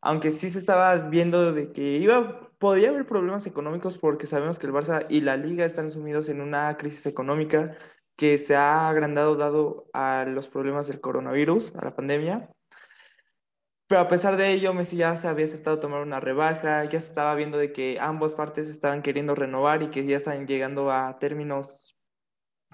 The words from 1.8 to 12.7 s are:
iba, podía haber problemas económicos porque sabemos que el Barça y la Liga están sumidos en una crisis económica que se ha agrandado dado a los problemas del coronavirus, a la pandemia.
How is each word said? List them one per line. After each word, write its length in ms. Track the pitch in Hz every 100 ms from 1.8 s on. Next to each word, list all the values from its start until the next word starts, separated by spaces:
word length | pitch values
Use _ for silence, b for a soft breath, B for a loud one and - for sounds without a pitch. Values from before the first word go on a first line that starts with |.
| 143 143
iba, 520 | 196 247 226 - - _
podía 320 | 202 190 226
haber 160 | 285 262
problemas 400 | 214 180 202 202
económicos 520 | 160 147 165 185 180
porque 280 | 156 151 151
sabemos 320 | 147 151 170
que 80 | 143
el 60 |
Barça 340 | 139 156 160 -
y 120 | 151
la 160 | 139 135
Liga 280 | 151 175
están 260 | 170 165 156
sumidos 380 | 156 151 151 151
en 120 | 143
una 360 | 143 147 151 147
crisis 300 | 147 147 147
económica 720 | 139 131 147 156 156 156 156 B B _ -
que 220 | 151 143
se 180 | 143 143
ha 320 | 143 156 160
agrandado 480 | 156 151 147 151 147
dado 500 | 147 147 147 - -
a 320 | 127 135 131 131
los 220 | 131 135
problemas 380 | 139 135 143 143
del 140 | 139
coronavirus, 760 | 131 131 131 135 156 135 - -
a 80 |
la 120 | 127 -
pandemia. 520 | 135 147 156 214 247 _ _